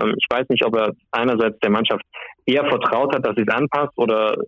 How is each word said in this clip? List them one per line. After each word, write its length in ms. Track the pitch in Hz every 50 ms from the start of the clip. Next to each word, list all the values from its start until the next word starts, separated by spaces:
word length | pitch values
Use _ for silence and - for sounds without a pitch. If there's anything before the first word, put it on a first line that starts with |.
Ähm, 140 | 110 110 110
ich 80 | - - -
weiß 200 | 120 123 131 -
nicht, 160 | 127 110 123
ob 100 | 113 113
er 160 | 110 110 104 - - _ _
einerseits 480 | - 113 120 127 120 110 113 110 110 -
der 100 | 117 104
Mannschaft 340 | 101 110 113 - 110 95 - _ - - - - - _ -
eher 180 | 127 127 143 143
vertraut 480 | 143 123 - - 113 113 120 139 135 147
hat, 100 | 123 -
dass 120 | 113 104
sie 100 | 117 104
es 60 | 110 113
anpasst 400 | 123 147 - - 143 147 135 -
oder 360 | 120 117 113 110 110 107 107 - - -